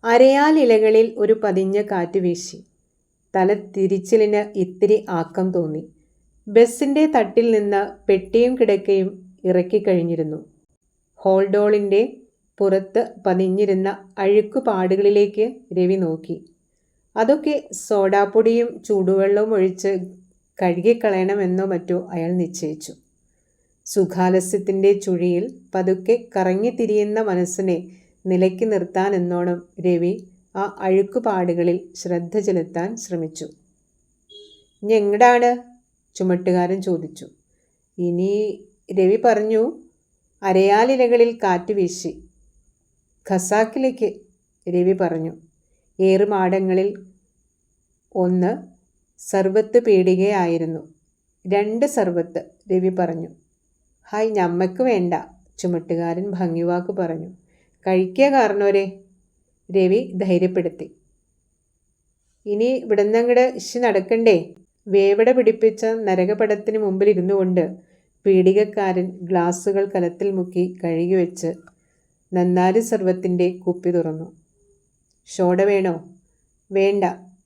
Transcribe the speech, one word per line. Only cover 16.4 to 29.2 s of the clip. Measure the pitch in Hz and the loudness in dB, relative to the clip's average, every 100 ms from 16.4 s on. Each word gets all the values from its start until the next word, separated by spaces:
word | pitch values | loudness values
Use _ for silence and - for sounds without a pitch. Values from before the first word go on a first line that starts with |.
| - _ _ _ _ _ _ - | -14 _ _ _ _ _ _ -2
അതൊക്കെ | 226 294 302 294 - - | 2 2 2 -4 -6 -16
സോഡാപ്പൊടിയും | - 208 196 202 202 220 226 233 233 - | -4 0 2 2 2 2 2 2 0 -6
ചൂടുവെള്ളവും | - 202 185 190 196 202 220 | -4 0 2 2 2 0 0
ഒഴിച്ച് | 220 185 185 196 196 185 - _ _ _ _ | 0 0 -2 -4 -4 -8 -16 _ _ _ _
കഴുകിക്കളയണമെന്നോ | 180 170 190 233 220 190 185 202 185 185 196 | -2 0 0 2 0 0 0 0 -2 -2 -2
മറ്റോ | 180 180 180 180 | -4 -4 -6 -6
അയാൾ | 175 165 | -8 -4
നിശ്ചയിച്ചു. | 180 175 180 156 156 - - _ _ _ _ _ _ _ _ - | -2 -4 -6 -10 -10 -16 -20 _ _ _ _ _ _ _ _ -8
സുഖാലസ്യത്തിൻ്റെ | - 185 185 185 185 185 208 196 190 196 | -2 -2 0 0 0 0 -6 -4 0 2
ചുഴിയിൽ | 202 - 180 180 175 226 - _ | 2 0 -2 0 -2 -4 -12 _
പതുക്കെ | 190 185 185 185 240 240 | -4 -2 -2 0 -2 -2
കറങ്ങിത്തിരിയുന്ന | 202 185 185 226 240 226 214 208 214 | -4 -2 0 -2 -2 -2 0 0 -2
മനസ്സിനെ | 214 180 180 - 190 170 180 - _ _ | -2 -2 -4 -4 -2 -4 -6 -20 _ _
നിലയ്ക്ക് | 190 180 185 185 220 | -4 0 0 0 -2
നിർത്താനെന്നോണം | 202 175 190 196 196 | -2 -2 -4 -2 -2